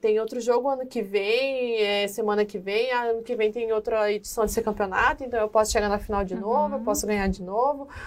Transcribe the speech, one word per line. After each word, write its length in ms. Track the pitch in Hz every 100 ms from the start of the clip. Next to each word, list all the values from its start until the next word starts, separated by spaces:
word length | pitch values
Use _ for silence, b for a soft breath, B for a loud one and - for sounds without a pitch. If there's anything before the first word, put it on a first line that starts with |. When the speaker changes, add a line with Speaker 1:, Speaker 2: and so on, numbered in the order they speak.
Speaker 1:
tem 180 | 220 214
outro 220 | 226 247
jogo 260 | 233 247 269
ano 180 | 269 262
que 160 | 240
vem, 760 | 196 202 196 233 269 262 240 226
é, 280 | 202 202 202
semana 360 | 202 214 208 208
que 120 | 196
vem, 340 | 190 214 254
ano 300 | 247 233 226
que 140 | 226 226
vem 160 | 214
tem 200 | 233 226
outra 400 | 220 214 220 208
edição 320 | 208 - 233
desse 160 | 214 226
campeonato, 600 | 220 208 196 190 247 302
então 160 | 254 233
eu 80 | 214
posso 240 | 220 214
chegar 160 | 226 208
na 120 | 202
final 260 | - 202 190
de 80 |
Speaker 2:
Uhum. 60 | 185
Speaker 1:
novo, 340 | 202 262 302 269
eu 20 |
posso 260 | 226 202 208
ganhar 220 | 208 196
de 140 | 196
novo. 440 | 180 208 269 285 277 B